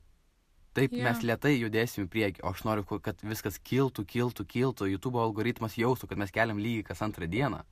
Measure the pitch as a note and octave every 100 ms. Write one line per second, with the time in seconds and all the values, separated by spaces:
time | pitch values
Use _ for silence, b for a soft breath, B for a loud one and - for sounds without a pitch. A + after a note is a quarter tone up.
0 | - _ _ _ _ _ - - C3+ A#3+
1 | B2 A#2 A#2 A2+ C#3+ C3+ A2+ A2 A#2 -
2 | F#2+ A2 G#2 F2+ F2 F#2+ A2+ G#2+ G2 G#2
3 | - - G#2 A2 G#2 - - B2 C3+ -
4 | - A#2+ B2 - G2 A#2+ C3 A#2+ G2 G2
5 | C3 B2 A2+ G#2+ A2 B2 A2 - A#2 B2+
6 | G2 F#2+ G2 G#2+ A2+ G#2 G#2+ A2+ G2 F#2+
7 | G#2+ G2 E2+ G#2 C#3 F#2 -